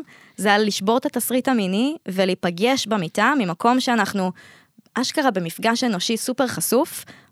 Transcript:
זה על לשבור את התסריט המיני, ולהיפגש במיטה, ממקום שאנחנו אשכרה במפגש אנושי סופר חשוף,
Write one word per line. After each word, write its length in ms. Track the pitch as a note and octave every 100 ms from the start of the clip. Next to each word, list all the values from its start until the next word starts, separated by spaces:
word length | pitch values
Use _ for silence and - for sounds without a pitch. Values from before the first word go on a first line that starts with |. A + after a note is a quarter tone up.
| D#4 - - -
זה 160 | G3+
על 100 | G#3 G#3+
לשבור 300 | - G3 B3
את 80 | -
התסריט 420 | A#3+ - B3+ C4
המיני, 480 | B3 F#3 F#3+ C4 D#4+ -
ולהיפגש 800 | F#3 F#3+ F3+ F3+ F3 A#3 C4 G#3
במיטה, 460 | G#3+ E3+ - A3 D4
ממקום 420 | F#3 E3+ A#3 B3+
שאנחנו 520 | B3+ A#3 G3 G3+ F#3 - - - _ _ _
אשכרה 360 | - B3+ - C4+
במפגש 540 | F#3+ E3 - A3 A#3
אנושי 320 | B3+ F#3 - A3+
סופר 300 | - B3+ B3
חשוף, 580 | - - A#3 E4+ - - - _